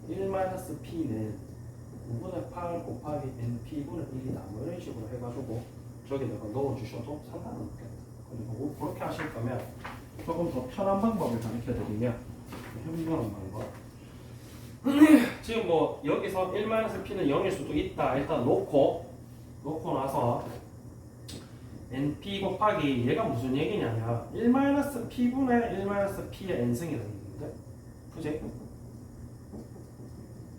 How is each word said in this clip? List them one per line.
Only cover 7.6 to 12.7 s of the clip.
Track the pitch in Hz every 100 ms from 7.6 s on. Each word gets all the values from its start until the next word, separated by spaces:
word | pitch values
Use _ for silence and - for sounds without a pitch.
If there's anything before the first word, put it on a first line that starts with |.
없겠다. | - - - - - - -
그리고 | 117 120 113 147 -
그렇게 | 151 -
하실 | 170 - 151
거면 | - 117 117 - - - - - -
조금 | - 165 165
더 | - -
편한 | - 196 196
방법을 | 226 202 135 117
가르쳐드리면, | 113 117 - 110 104 107 120 117 - - - - -